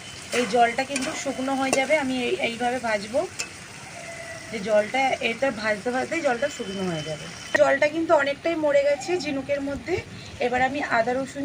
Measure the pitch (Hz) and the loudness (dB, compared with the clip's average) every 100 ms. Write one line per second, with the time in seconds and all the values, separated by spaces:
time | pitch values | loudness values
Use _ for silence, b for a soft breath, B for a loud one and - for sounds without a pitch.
0 | - - - 233 247 240 233 233 262 277 | -14 -14 -4 -2 2 4 4 2 -2 -2
1 | 277 311 285 262 262 269 269 262 262 311 | -4 -4 -4 -2 0 0 2 2 4 2
2 | 269 254 240 - 240 233 240 247 233 214 | 2 0 0 0 -2 -2 -2 0 0 -2
3 | 208 247 359 - - - - - - - | -2 -2 -2 -4 -10 -12 -16 -16 -16 -14
4 | - - - - - 220 196 214 208 254 | -14 -12 -12 -12 -10 -6 2 2 4 2
5 | 269 - 240 226 269 214 214 214 247 247 | 2 2 0 0 0 0 -2 -2 -2 -2
6 | 247 320 285 233 285 - 202 196 185 165 | -2 0 0 2 -2 -4 -6 -4 -2 -2
7 | 151 147 - - - 302 285 277 302 311 | -4 -8 -10 -12 0 4 6 6 4 2
8 | 330 320 277 285 330 330 302 285 277 285 | 4 4 4 0 0 2 4 4 4 2
9 | - 359 294 277 269 285 277 277 - 381 | 0 -2 -2 -4 -2 -2 -2 -4 -2 -4
10 | - B B B 247 247 262 285 285 233 | -4 B B B 0 2 2 0 0 2
11 | 226 247 262 277 | 2 0 -2 -4